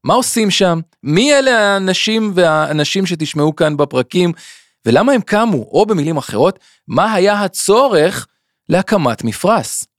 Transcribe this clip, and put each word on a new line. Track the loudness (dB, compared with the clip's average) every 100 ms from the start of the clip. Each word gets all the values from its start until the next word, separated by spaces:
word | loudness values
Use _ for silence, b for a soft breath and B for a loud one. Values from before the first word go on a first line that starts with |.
מה | 2
עושים | 0 0 0 0
שם, | 2 0 0 -6 _
מי | -2 2 4
אלה | 2 2 2
האנשים | 2 0 0 -2 -2 -2 -2 0
והאנשים | 2 2 0 -2 -2 -2 -4
שתשמעו | -4 -6 -2 -2 0
כאן | -2 0
בפרקים, | -2 -2 -2 0 -2 -4 B B B B 0
ולמה | 2 2
הם | 0
קמו, | 0 0 0 -2 -2
או | 0 0
במילים | 0 -2 -4
אחרות, | -6 0 0 -2 b b -6
מה | -2 0
היה | 2 0 0
הצורך | -4 -4 0 2 4 2 0 -2 -14 _ _ _ -2
להקמת | -2 0 0 0 -2
מפרש. | -6 -4 0 0 -2 -10 -12